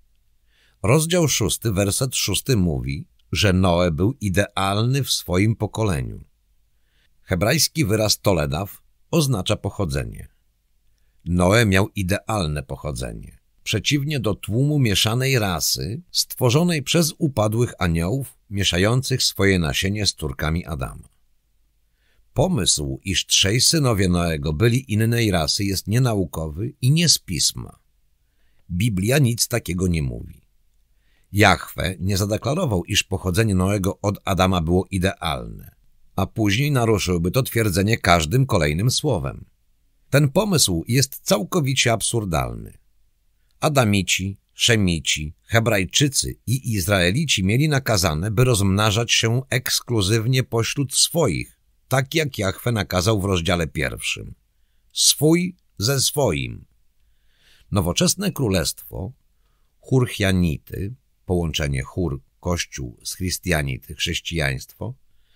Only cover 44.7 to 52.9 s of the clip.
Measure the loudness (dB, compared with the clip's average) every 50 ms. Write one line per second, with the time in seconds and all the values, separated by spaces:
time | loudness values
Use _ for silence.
44.7 | 4 4 4 2 0 0 -2 -4 -4 -4 -6 -8 -10 _ _ -2 0 0 2 2
45.7 | 2 0 0 0 0 2 2 2 0 -2 -4 -4 -6 -8 _ -4 -4 -2 -2 -2
46.7 | -2 0 2 2 4 4 4 4 2 2 0 0 0 0 2 2 2 2 2 2
47.7 | 2 0 0 0 0 2 2 0 0 -2 -2 0 2 2 2 4 4 2 2 2
48.7 | 2 2 2 2 2 0 0 0 0 0 2 2 0 0 -2 -2 -4 -4 -2 -2
49.7 | -4 -4 -2 -2 0 0 2 2 2 0 2 0 0 0 0 0 0 -2 -2 -2
50.7 | -2 -4 -4 -2 0 0 0 0 2 2 2 2 0 -2 -6 -10 -14 _ _ _
51.7 | _ _ _ -2 -2 -2 0 0 0 -2 -2 -2 -2 -2 -2 -2 -2 -2 -2 -2
52.7 | 0 -2 -2 0